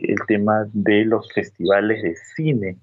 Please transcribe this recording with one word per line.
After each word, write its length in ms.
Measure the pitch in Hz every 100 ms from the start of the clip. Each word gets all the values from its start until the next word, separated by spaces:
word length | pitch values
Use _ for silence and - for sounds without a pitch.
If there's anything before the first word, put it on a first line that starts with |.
| -
el 80 | 104 -
tema 400 | 104 104 107 107
de 340 | 107 101 104 110
los 260 | 110 -
festivales 720 | - 92 - 85 101 107 107
de 120 | 101 82 - -
cine 420 | 156 127 95 92